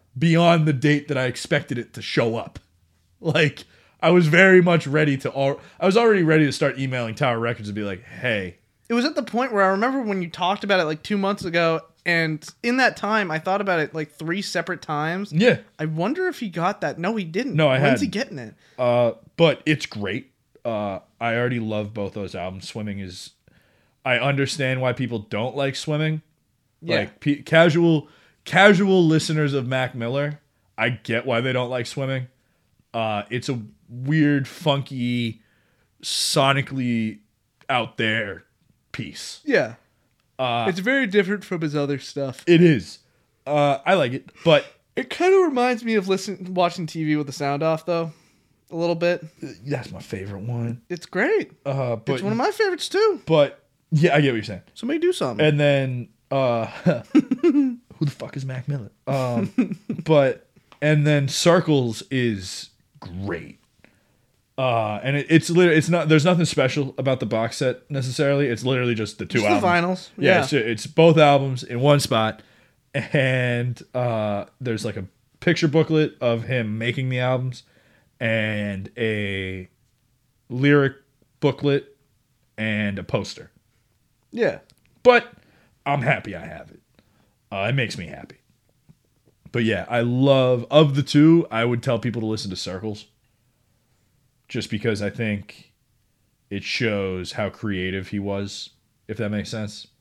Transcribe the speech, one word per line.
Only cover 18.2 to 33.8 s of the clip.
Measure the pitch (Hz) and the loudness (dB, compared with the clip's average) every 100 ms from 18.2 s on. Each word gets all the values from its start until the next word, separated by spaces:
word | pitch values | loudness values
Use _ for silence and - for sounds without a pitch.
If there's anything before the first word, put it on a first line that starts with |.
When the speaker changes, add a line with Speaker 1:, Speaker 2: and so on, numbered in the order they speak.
| - 143 | -6 -10
Speaker 2:
it? | 110 - _ - | -14 -18 _ -2
Speaker 1:
Uh, | 123 123 117 117 - - | 2 4 2 0 -8 2
but | 165 - - | 2 2 -2
it's | 151 - | -2 -4
great. | 107 101 139 - _ _ _ | -8 -6 -6 -10 _ _ _
Uh, | 117 107 101 95 - - | -6 -4 -6 -8 -12 -6
I | 117 117 | -2 0
already | 123 120 | -2 -2
love | 110 107 104 | -4 -4 -6
both | 110 98 | -6 -8
those | 104 95 | -8 -10
albums. | 92 92 95 87 | -8 -10 -10 -12
Swimming | 113 107 98 | -10 -8 -8
is, | 92 90 - _ _ _ _ _ _ _ | -10 -14 -18 _ _ _ _ _ _ _
I | 127 123 | -2 0
understand | 135 139 135 - 131 131 | 2 2 0 0 -2 0
why | 127 | -2
people | 120 120 117 | -2 -4 -4
don't | 104 104 123 135 | -4 -4 -4 -2
like | 139 131 | -4 -4
Swimming. | - 151 156 156 - _ _ _ _ _ | -4 -2 -2 -4 -8 _ _ _ _ _
Speaker 2:
Yeah. | 165 - | -4 -2
Speaker 1:
Like, | 101 - | -2 -4
pe-, | 147 143 | -2 -2
casual, | - 160 170 160 170 156 - _ _ _ | 2 6 6 6 4 2 -2 _ _ _
casual | - 180 202 185 202 190 160 | -2 6 6 6 4 4 4
listeners | 160 - 156 147 | 4 2 0 0
of | 139 123 | -2 -2
Mac | 131 127 | -2 -4
Miller, | 127 117 139 147 147 _ _ _ - | -4 -4 -4 -4 -6 _ _ _ -4
I | 117 | -2
get | 120 - 113 | -2 -4 -4
why | 123 117 | -2 -2
they | 131 | 0
don't | 127 123 | -2 -2
like | 127 113 | -4 -6
Swimming. | - 135 131 123 _ _ _ _ _ _ | -6 -6 -6 -8 _ _ _ _ _ _
Uh, | 117 110 104 104 | -4 -2 -4 -4
it's | 120 - | -6 -6
a | 123 107 - | -8 -10 -20